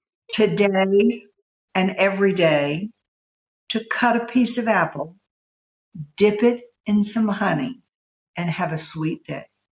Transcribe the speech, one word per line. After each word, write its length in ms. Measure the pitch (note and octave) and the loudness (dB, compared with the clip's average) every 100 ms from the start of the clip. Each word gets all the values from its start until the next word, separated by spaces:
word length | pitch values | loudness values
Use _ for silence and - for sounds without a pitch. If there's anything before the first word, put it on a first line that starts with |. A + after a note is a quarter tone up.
| _ _ - | _ _ -8
today 920 | A4+ G#3 F#3 G3+ F#3+ F#3+ G3+ A#3 A#3+ - _ _ _ _ | 0 0 2 0 2 2 4 4 0 -10 _ _ _ _
and 160 | F#3+ F#3+ F#3 | -2 -2 2
every 360 | G3 G3 G3 | 0 2 0
day 560 | F3+ E3 D3 C#3+ D#3 G#3+ _ _ _ _ _ _ _ - | 4 2 2 0 -4 -6 _ _ _ _ _ _ _ -8
to 140 | A3+ A3 | -8 -4
cut 240 | - A#3+ | -2 0
a 120 | A#3+ A#3 | 0 0
piece 320 | B3+ A#3 B3 | 0 0 -2
of 100 | A3+ | 0
apple, 480 | G3 D#3+ - D#3+ F3+ _ _ _ _ _ _ _ E3 D3+ - | 0 0 -4 -12 -14 _ _ _ _ _ _ _ -16 -10 2
dip 280 | G#3 G#3 | 2 4
it 260 | A#3+ A#3+ - _ - | 2 0 -8 _ 0
in 160 | G#3 | 2
some 240 | G#3 A3+ G#3+ | 2 0 -2
honey, 540 | G3+ G3 D#3 B2+ - _ _ _ _ _ - | 0 -2 -2 -4 -8 _ _ _ _ _ -6
and 120 | E3+ | -4
have 220 | E3 F3 | -4 -4
a 80 | D#3+ | -6
sweet 460 | - D#3 D#3 E3 - | -8 -6 -6 -6 -10
day. 200 | C#3+ - _ _ | -14 -14 _ _